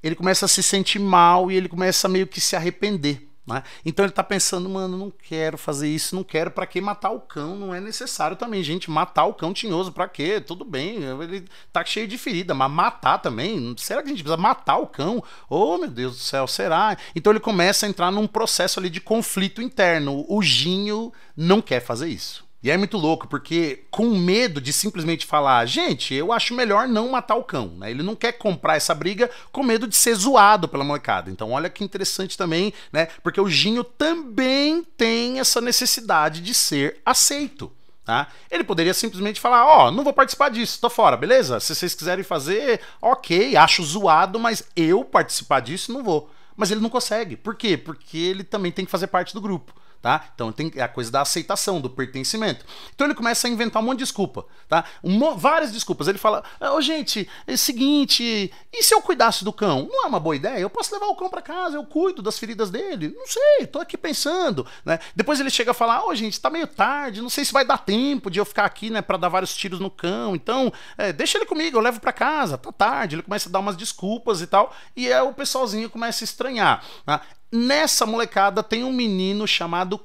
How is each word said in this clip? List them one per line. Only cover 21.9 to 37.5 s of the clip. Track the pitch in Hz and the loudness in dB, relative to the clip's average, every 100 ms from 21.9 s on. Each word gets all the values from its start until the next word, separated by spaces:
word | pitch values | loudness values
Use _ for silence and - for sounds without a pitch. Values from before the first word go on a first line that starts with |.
| 117 160 | -4 -4
isso. | 110 - - - - | -6 -10 -14 -18 -6
E | 120 | 0
é | 175 | 2
muito | 202 214 | 0 0
louco, | 156 165 - | 0 0 -2
porque | 143 - 165 160 131 - | -8 -2 -2 -2 -4 -8
com | - 233 | 0 2
medo | 202 175 208 247 143 | 2 4 4 2 -2
de | 127 | -4
simplesmente | - 214 190 160 165 - | -2 -2 -2 -4 -4 0
falar, | 151 139 123 117 | 2 4 4 4
"Gente, | 277 339 151 - | 0 0 -2 -2
eu | 135 170 | -2 0
acho | 226 - | 0 0
melhor | 240 240 202 254 | -2 2 2 2
não | 214 240 | 0 0
matar | 262 226 | -2 0
o | 226 | -2
cão", | 240 151 101 | 0 -6 -6
né? | 85 101 | -8 -8
Ele | 123 | -6
não | 180 220 | -6 -2
quer | 233 | -4
comprar | 233 214 170 156 156 | -2 -2 0 0 0
essa | - | 0
briga | 156 165 202 247 - - | -2 -2 0 -2 -2 -10
com | - | -2
medo | 262 226 233 | 2 2 2
de | - | 2
ser | - | 4
zoado | 226 214 262 202 214 160 | 2 4 8 8 6 2
pela | 143 | -2
molecada. | 139 147 - 95 90 | -2 -2 0 -2 -2
Então | 98 110 | -8 -4
olha | 131 175 | -2 -4
que | - | -6
interessante | 196 190 185 - 190 - | -8 -6 -6 -4 -6 -4
também, | 180 160 202 - - | -2 0 -2 -4 -4
né? | 151 165 - | -2 -2 -2
Porque | 170 196 | -4 0
o | 196 | 2
Ginho | 143 175 240 | 4 2 0
também | 240 - 302 339 277 214 254 269 294 330 330 - | -4 -2 0 0 -2 0 2 2 2 0 -4 0
tem | 226 233 240 254 | 0 2 -2 0
essa | 262 247 | 2 2
necessidade | 240 - 247 - 226 170 156 160 | 2 0 0 -2 2 2 2 -2
de | 175 | -2
ser | 247 - 147 139 - | 0 2 2 0 0
aceito, | - 247 - 285 294 | 0 4 2 0 -6